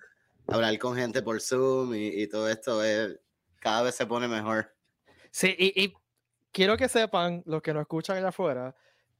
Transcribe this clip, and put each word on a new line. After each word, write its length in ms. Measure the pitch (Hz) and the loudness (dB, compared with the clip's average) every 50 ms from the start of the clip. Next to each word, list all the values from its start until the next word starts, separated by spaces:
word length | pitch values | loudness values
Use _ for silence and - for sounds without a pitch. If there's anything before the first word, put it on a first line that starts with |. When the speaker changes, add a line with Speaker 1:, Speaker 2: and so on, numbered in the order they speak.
| - - _ _ _ _ _ _ _ | -20 -20 _ _ _ _ _ _ _
Speaker 1:
hablar 320 | - - 113 113 110 107 107 | -2 0 2 2 2 0 0
con 180 | - 123 123 | -2 -2 -2
gente 240 | 127 127 117 107 131 | -2 -2 -2 -2 -2
por 180 | 107 113 110 110 | -2 -2 -4 -4
Zoom 520 | - - 127 127 131 135 131 131 131 123 117 | -2 -2 0 2 2 2 2 2 0 -2 -4
y, 120 | 107 104 | -4 -4
y 200 | 107 82 101 107 | -4 -2 -4 -4
todo 220 | 104 104 110 110 110 | -2 -2 -2 0 0
esto, 340 | 110 110 - 131 117 110 | -2 -2 -2 -2 0 0
eh, 380 | 107 110 107 107 113 98 - - _ _ _ _ _ _ _ - | 2 2 2 0 0 -2 -6 -10 _ _ _ _ _ _ _ -4
cada 220 | - 113 107 113 | -2 0 2 2
vez 120 | 120 123 120 | 2 0 0
se 120 | - 127 | -2 -2
pone 200 | 104 117 120 123 120 | -2 -2 -2 -2 -2
mejor. 460 | 117 107 107 110 110 110 107 - _ _ _ _ _ _ _ _ - _ - _ | -2 -2 -2 -2 -2 -2 -2 -4 _ _ _ _ _ _ _ _ -20 _ -20 _
Speaker 2:
Sí, 240 | - - - 185 185 165 | -6 0 0 0 2 4
y, 260 | 180 196 190 190 196 | 2 2 4 2 0
y 80 | 190 - _ _ _ _ _ _ _ _ _ _ _ | 0 -2 _ _ _ _ _ _ _ _ _ _ _
quiero 260 | - - 185 196 220 226 | 0 2 4 4 4 4
que 100 | 262 240 | 2 2
sepan, 540 | - 233 220 214 - 180 175 175 175 175 - | 4 2 2 2 2 0 0 0 -2 -4 -6
los 160 | 165 156 156 | -4 -4 -4
que 140 | - 160 151 | -2 -2 -2
nos 80 | 151 | -2
escuchan 340 | 151 - 160 160 165 - 190 | -2 -4 -4 -4 -2 -2 -2
allá 120 | 185 190 185 | -2 -2 -2
afuera, 460 | - - 190 160 131 123 127 131 - _ _ _ _ _ _ _ _ _ | -2 0 0 0 0 -2 -4 -8 -10 _ _ _ _ _ _ _ _ _